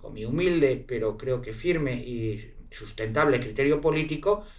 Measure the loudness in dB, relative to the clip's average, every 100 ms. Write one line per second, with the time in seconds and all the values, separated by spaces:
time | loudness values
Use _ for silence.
0 | -14 -8 -4 0 2 6 4 4 -2 -2
1 | -2 -2 -2 -4 -4 -4 0 0 0 -4
2 | -6 -4 -4 -4 -10 -16 -18 -14 -14 -6
3 | -2 4 4 4 0 0 2 4 4 2
4 | 0 -2 2 0 -2